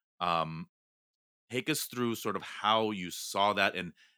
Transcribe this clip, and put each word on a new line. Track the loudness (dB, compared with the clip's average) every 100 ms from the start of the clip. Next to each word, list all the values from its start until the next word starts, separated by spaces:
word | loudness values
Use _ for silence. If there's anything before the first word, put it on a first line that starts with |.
| _ -4
Um, | 0 2 0 -4 -12 _ _ _ _ _ _ _ -8
take | -4 -2
us | -2
through | -4 -2 -2 0
sort | -2
of | -4
how | -6 -2 2 4 2
you | -2 -6
saw | -6 -4 2 4
that, | 4 2 0
and, | -6 -10 _